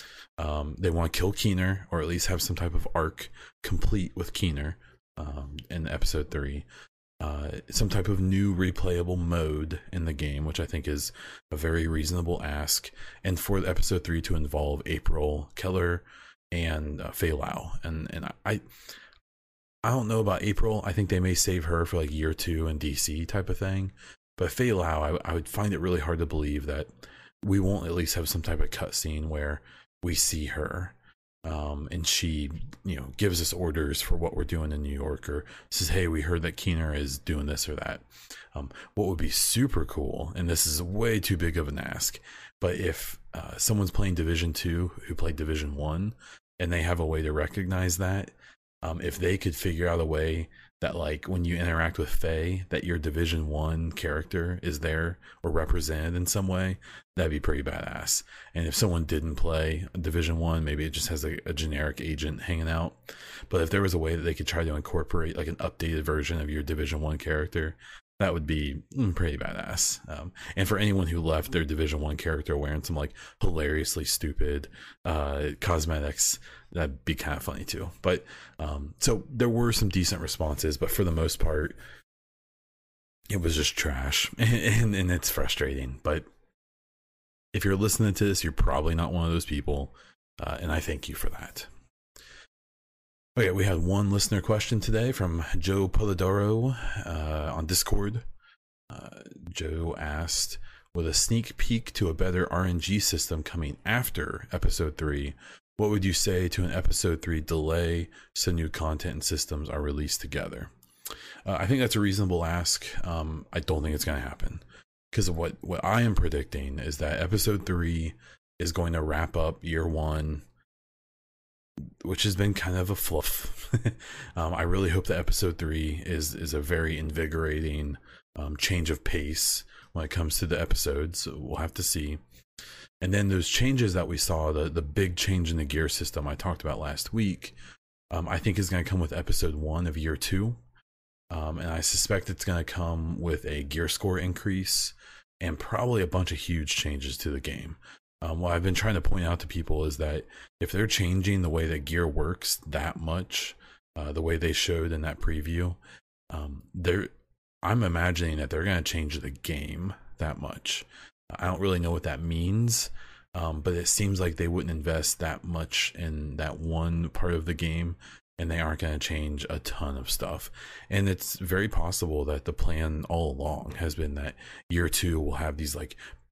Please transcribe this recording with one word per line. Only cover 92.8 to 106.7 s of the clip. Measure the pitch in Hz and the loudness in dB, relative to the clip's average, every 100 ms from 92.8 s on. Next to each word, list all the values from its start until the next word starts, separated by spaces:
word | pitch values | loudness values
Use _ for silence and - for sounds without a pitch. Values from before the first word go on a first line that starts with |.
| _ _ _ _ _ - | _ _ _ _ _ 0
Okay, | 101 | 2
we | 95 | 4
had | 95 85 | 4 4
one | 87 98 101 | 4 4 4
listener | 101 - 101 | 2 2 2
question | - 107 - 110 | 2 0 2 0
today | - 110 123 | 2 2 2
from | 131 92 82 80 - | 0 0 0 0 0
Joe | 80 98 95 | 2 2 4
Polidoro, | - 104 90 92 101 104 110 127 123 - 107 | 4 4 2 2 4 2 2 2 0 -2 -4
uh, | - 80 78 76 76 | -4 -4 -2 -2 -2
on | - 80 | -4 0
Discord. | 92 - 101 101 117 - - _ _ _ _ - | 0 4 2 2 -2 -6 -10 _ _ _ _ -18
Uh, | - - - - - 85 | -16 -16 -18 -20 -18 -12
Joe | - 80 80 82 - | -6 -4 -2 -4 -4
asked, | 76 76 78 - - - - - _ | -4 -4 -2 -2 -2 -4 -10 -14 _
"With | 87 80 | -2 2
a | |
sneak | 78 - 113 110 - | 2 4 2 2 2
peek | - 117 - | 4 2 0
to | - 90 | 0 0
a | |
better | 80 92 90 87 | 2 2 4 2
R | 87 | 2
N | 92 87 | 2 2
G | 80 101 | 2 2
system | - 80 - 80 | 2 0 0 -4
coming | - 87 76 71 | -4 -4 -4 -4
after | - 117 123 - - - - | 0 0 0 -2 -4 -6 -6
episode | 87 - - 78 - | 2 4 4 0 0
three, | 78 71 69 - - - _ - | -2 0 -2 -8 -14 -20 _ -2
what | 104 | 2
would | 104 | 4
you | 95 | 4
say | 87 104 92 90 | 2 2 2 2
to | 90 | 2
an | 87 | 0